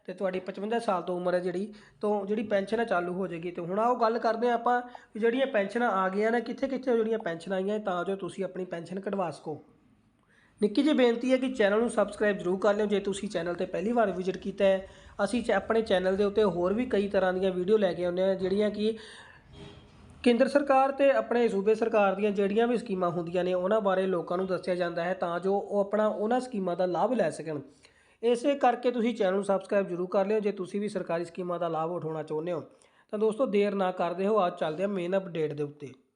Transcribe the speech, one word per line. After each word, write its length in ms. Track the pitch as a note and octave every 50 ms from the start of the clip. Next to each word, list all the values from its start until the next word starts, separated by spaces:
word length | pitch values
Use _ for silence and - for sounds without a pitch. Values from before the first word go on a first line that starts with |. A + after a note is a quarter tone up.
| _
ਤੇ 60 | - F3+
ਤੁਹਾਡੀ 280 | F#3 G3+ F#3 F#3 F#3
ਪਚਵੰਜਾ 380 | F3+ - F#3+ G3 G3 A3 A3+ A#3
ਸਾਲ 240 | A3+ - F#3+ F3 E3+
ਤੋਂ 140 | F#3 F3+
ਉਮਰ 180 | F3 F3+ F3+ F3
ਹੈ 60 | F3+
ਜਿਹੜੀ, 320 | F3 F#3 F3 F3+ G3+ G#3+ - - - - _ _
ਤੋਂ 260 | - G#3 G#3 G#3 G3
ਜਿਹੜੀ 160 | G3 G#3 G#3+ A#3
ਪੈਨਸ਼ਨ 380 | - G#3 G3 G3 G3 A3+ -
ਹੈ 40 | G3+
ਚਾਲੂ 300 | G#3 G3 F3 F3 F3 F3+
ਹੋ 120 | F3+ G3
ਜਾਏਗੀ। 240 | F3 F3 E3 E3 F3+
ਤੇ 120 | F3 F#3 E3+
ਹੁਣ 160 | E3 F#3 G#3
ਆਓ 180 | A3 A#3+ B3
ਗੱਲ 220 | A#3+ A#3 A3 A3+ A#3+
ਕਰਦੇ 300 | A3 A#3 G#3+ G#3+ A#3 B3
ਹਾਂ 60 | A#3+
ਆਪਾਂ 260 | A3+ A#3 A#3+ B3 B3 B3 B3 - - - - -
ਵੀ 60 | A3
ਜਿਹੜੀਆਂ 260 | G#3+ A#3 A#3 C4 C4+
ਪੈਨਸ਼ਨਾਂ 440 | C4+ C4+ G#3+ G3 G3 - A#3 A#3+ A#3+
ਆ 180 | F#3+ F#3+ F#3+ F#3
ਗਈਆਂ 220 | F#3 G3+ G#3+ A3 A3+
ਨੇ, 80 | A#3+
ਕਿੱਥੇ 280 | A#3 B3+ A#3+ - - C4
ਕਿੱਥੇ 280 | C4+ B3+ B3+ C4+ A#3+
ਜਿਹੜੀਆਂ 220 | A#3 A3 A3 A3+ A3
ਪੈਨਸ਼ਨ 340 | A3 E3+ E3 E3 - F#3 G3
ਆਈਆਂ 260 | F#3 F#3+ G3 G#3+ G#3+
ਤਾਂ 240 | G#3+ G#3+ F3+ F3+ F3
ਜੋ 120 | F3+ G3
ਤੁਸੀਂ 280 | F#3+ F#3+ E3+ - - F#3+
ਆਪਣੀ 200 | F3+ - F3+ F#3
ਪੈਨਸ਼ਨ 340 | F3+ F3 E3+ E3 E3 F3+ G3
ਕਢਵਾ 300 | F#3+ G#3+ G3 G3 F#3 E3
ਸਕੋ। 320 | C#3+ - - E3+ D3+ - - _ _ _ _ _ _ _ _ _ _ _ _ _ _ _ _ _ _ -
ਨਿੱਕੀ 220 | G#3 G#3 G#3 C#4+ C4+
ਜਿਹੀ 120 | D#4 D4+
ਬੇਨਤੀ 360 | A#3 B3+ A#3+ A#3 A#3 B3 B3+ C4
ਹੈ 40 |
ਕਿ 120 | B3+ B3+ C4
ਚੈਨਲ 320 | - - G#3 G3 G#3 A3
ਨੂੰ 80 | A#3+ A#3
ਸਬਸਕ੍ਰਾਈਬ 480 | - G#3+ G3+ G3+ - - A3 G#3 G3 F3
ਜ਼ਰੂਰ 200 | E3 F3+ F#3 F#3+
ਕਰ 160 | G#3 G#3+ G3+
ਲਿਓ 120 | G#3 G#3+
ਜੇ 120 | G3+ G#3 F#3+
ਤੁਸੀਂ 280 | G3 G#3 G3 - - G3
ਚੈਨਲ 260 | - F3+ E3 F3 F3
'ਤੇ 120 | E3+ F#3
ਪਹਿਲੀ 260 | F3+ - E3 F3+ G#3+ A#3+
ਵਾਰ 180 | A#3+ A3 G3 F3+
ਵਿਜ਼ਿਟ 240 | F3+ F#3 F#3+ F3+
ਕੀਤਾ 280 | F#3 - G3 F#3+ - G3+
ਹੈ। 240 | G3 F#3+ F#3+ F#3+ - - - - - - - G3+
ਅਸੀਂ 180 | G3+ - A#3+ A3
ਚ-, 80 | A#3
ਆਪਣੇ 320 | G#3 G3 G3 - A3 A3+ A3
ਚੈਨਲ 340 | A3 G3+ F3+ F3+ F#3 F#3+
ਦੇ 80 | F#3+ G#3
ਉੱਤੇ 200 | G3+ G3+ A3 G#3+
ਹੋਰ 280 | G3+ E3+ F3 F3 F#3 G3+
ਵੀ 140 | A3 B3+
ਕਈ 220 | B3+ - G3+ G3+ G3
ਤਰ੍ਹਾਂ 240 | G3+ G3 F#3 F#3 F#3
ਦੀਆਂ 200 | F#3 F#3+ F#3+ F3+
ਵੀਡੀਓ 240 | F3+ F3+ F3+ A3
ਲੈ 160 | G#3+ G#3 F3+ E3
ਕੇ 120 | E3 F3
ਆਉਂਦੇ 180 | F3 F3 F3+ F#3
ਹਾਂ, 120 | F#3+ F#3+
ਜਿਹੜੀਆਂ 360 | F#3 F#3+ F#3 F#3+ G3+ G#3 G#3
ਕਿ 260 | G#3 G#3 G#3 A3 A3+ A3 - - - - - - - - - - - - - - - - - - - - - - - - -
ਕੇਂਦਰ 260 | B3 A#3+ A3+ C4+ -
ਸਰਕਾਰ 440 | - C#4+ C#4+ C#4 C4+ C4 C4+ C#4 C4+
ਤੇ 180 | C#4 C#4 C#4
ਆਪਣੇ 380 | C4 A3 G#3+ - A#3 A#3+ A#3+ A3+
ਸੂਬੇ 260 | F#3+ G3 F#3+ G#3 A3
ਸਰਕਾਰ 400 | G#3+ A#3 G#3+ G#3+ G#3+ G3+ G3 F#3
ਦੀਆਂ 160 | F#3+ G#3 G#3+
ਜਿਹੜੀਆਂ 360 | G3+ G3 G3+ G3 G3+ A3 A#3
ਵੀ 100 | A#3+ B3
ਸਕੀਮਾਂ 340 | G#3+ - - G3 F#3 F3+ F3
ਹੁੰਦੀਆਂ 340 | D#3+ F3 E3+ E3 E3+ F3+ F3
ਨੇ 100 | F3+ F#3
ਉਹਨਾਂ 260 | F3+ F3+ F#3+ G#3+ A3
ਬਾਰੇ 260 | G3 G3 F#3 F#3 F#3+
ਲੋਕਾਂ 300 | F#3+ F#3 E3+ E3 - F3+
ਨੂੰ 100 | F3+ F#3+
ਦੱਸਿਆ 280 | F#3 F#3 E3 - - F3+
ਜਾਂਦਾ 300 | F3 F3+ E3+ E3+ E3+ E3+
ਹੈ 100 | F3+ F#3
ਤਾਂ 240 | F#3+ F#3+ F3 E3+ F3
ਜੋ 140 | F3 F#3+ G3
ਉਹ 240 | G3+ G3 - G3+ G3+
ਆਪਣਾ 260 | G3 G3+ G#3 G#3 G#3+
ਉਹਨਾਂ 340 | G#3+ G#3 F3 G#3 G#3+ A#3+ B3+
ਸਕੀਮਾਂ 360 | B3+ - - G3+ F#3+ F3+ E3+
ਦਾ 100 | E3+ F#3
ਲਾਭ 260 | F3+ F3 D#3+ F#3 A3+ B3+
ਲੈ 180 | A3+ F#3+ D#3
ਸਕਣ। 300 | D3 - D3+ D#3+ D#3 C#3+ C3 - - _ _ - _ _ _ _ _ _ -
ਇਸੇ 320 | A#3 B3 A#3 A#3+ D4 C#4+
ਕਰਕੇ 340 | C#4 - B3 A#3 A#3 A#3+ B3+
ਤੁਸੀਂ 240 | A3+ A#3+ G#3+ A#3+ A3+
ਚੈਨਲ 200 | A3+ G3+ F#3 F#3+
ਨੂੰ 100 | G3 G3
ਸਬਸਕ੍ਰਾਈਬ 440 | G3+ G3 F#3 F#3+ - G#3+ G3+ G3 F3
ਜ਼ਰੂਰ 200 | F3 E3+ F3+ F3+ -
ਕਰ 140 | G3+ F#3+
ਲਿਓ 140 | G3 G#3+ A3
ਜੇ 120 | G3+ G#3 G3+
ਤੁਸੀਂ 280 | G#3 F#3 E3+ - G3+
ਵੀ 80 | G#3 G#3
ਸਰਕਾਰੀ 360 | G#3 G3 F3 - E3+ E3+ F3
ਸਕੀਮਾਂ 340 | E3+ - - F3+ F3 F3 E3+
ਦਾ 100 | F3 E3+
ਲਾਭ 220 | D#3+ D#3 D#3+ E3
ਉਠਾਉਣਾ 320 | F3+ E3+ D3 D#3 D#3+ D#3 D3+
ਚਾਹੁੰਦੇ 300 | D#3 D3+ D#3 D#3+ F3+ F3
ਹੋ। 80 | D#3 B2+ - - _ _ _ _ _ _ _ -
ਤਾਂ 60 | G#3
ਦੋਸਤੋ 280 | G#3+ A3 G#3+ A3 C4+
ਦੇਰ 280 | A3+ G3 G#3 G3+ G#3 G3
ਨਾ 160 | G3+ F#3+ F#3 F3+
ਕਰਦੇ 340 | F3+ F3+ E3+ F3 F3+ F#3+
ਹੋ, 200 | G3 A3 G#3 F#3
ਅੱਜ 120 | F3 F3 -
ਚੱਲਦੇ 220 | F3+ D#3+ D#3 D#3 F#3+
ਹਾਂ 60 | G3+
ਮੇਨ 280 | G3+ F#3+ F3 F3 F#3+
ਅਪਡੇਟ 360 | G3 F#3 F#3 E3 E3 D#3 D3 C#3+
ਦੇ 100 | D3 D3
ਉੱਤੇ। 300 | C#3+ D3 - D3 B2+ - - _ _ _